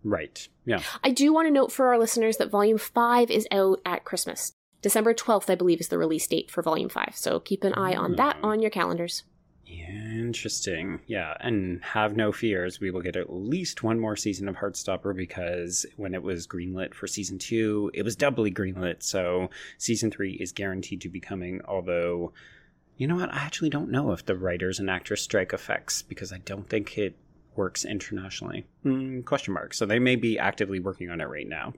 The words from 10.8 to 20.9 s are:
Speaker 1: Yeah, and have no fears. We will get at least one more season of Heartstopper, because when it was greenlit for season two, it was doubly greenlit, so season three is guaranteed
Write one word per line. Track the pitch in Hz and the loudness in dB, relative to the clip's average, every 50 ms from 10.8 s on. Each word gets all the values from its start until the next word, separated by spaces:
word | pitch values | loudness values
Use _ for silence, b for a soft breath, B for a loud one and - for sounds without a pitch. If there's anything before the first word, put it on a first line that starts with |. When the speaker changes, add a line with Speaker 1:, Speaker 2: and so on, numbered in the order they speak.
| 82 98 85 - - | -4 -6 -6 -8 -8
Speaker 1:
Yeah, | - - 98 85 78 - - | -4 -4 -4 -2 -4 -6 -6
and | - 120 117 104 95 92 87 87 - | -2 0 0 0 0 0 -4 -6 -6
have | - - 110 107 107 101 | -4 0 2 2 2 2
no | 113 110 107 | 2 2 2
fears. | 101 - - 113 101 92 90 90 87 - | 0 0 0 0 2 2 0 -2 -4 -4
We | 101 95 | -4 -4
will | 90 92 | -2 -2
get | 87 90 85 | -4 -4 -4
at | 90 90 - | -4 -4 -4
least | - 90 98 110 147 185 180 - - - | -6 -6 -4 -2 -2 -2 -2 -4 -6 -2
one | - 110 113 113 | 0 0 2 2
more | 110 110 107 | 2 0 -2
season | 101 - 110 98 87 98 101 | -2 -2 -2 -2 -2 -4 -6
of | 92 | -4
Heartstopper, | - - 101 95 - - - 95 90 - 98 98 | -4 -4 -4 -4 -4 -4 -4 -4 -2 -2 -4 -4
because | 92 92 87 - - 90 87 90 87 87 87 87 - - - _ | -4 -6 -8 -6 -6 -4 -4 -4 -4 -4 -2 -2 -4 -4 -4 _
when | - 104 95 90 | -8 -6 -4 -4
it | 92 | -4
was | - 98 92 85 85 | -4 -4 -4 -4 -6
greenlit | - - 90 87 90 92 92 92 - - | -8 -8 -6 -6 -4 -4 -4 -6 -6 -8
for | - - | -10 -8
season | 95 - - 98 90 95 92 | -6 -6 -6 -6 -6 -6 -8
two, | - - 117 113 110 107 107 104 104 92 | -6 -2 0 2 2 2 2 0 -2 -2
it | - - | -2 -2
was | 101 117 101 | -2 -2 0
doubly | - 147 143 135 120 110 104 | 2 2 2 2 2 0 0
greenlit, | 92 - 101 95 92 95 92 87 85 - | 2 0 -2 -2 -2 -2 -2 -4 -4 -4
so | - - - 98 90 87 90 90 92 90 B B B B B | -6 -2 -2 0 0 2 2 0 0 -2 B B B B B
season | B - - 117 107 113 110 | B -2 -2 0 2 0 -2
three | - - 101 95 | 0 -2 -4 -4
is | 92 - - 90 | -4 -6 -8 -8
guaranteed | - - 101 98 92 95 92 - | -6 -4 -4 -4 -2 -4 -6 -6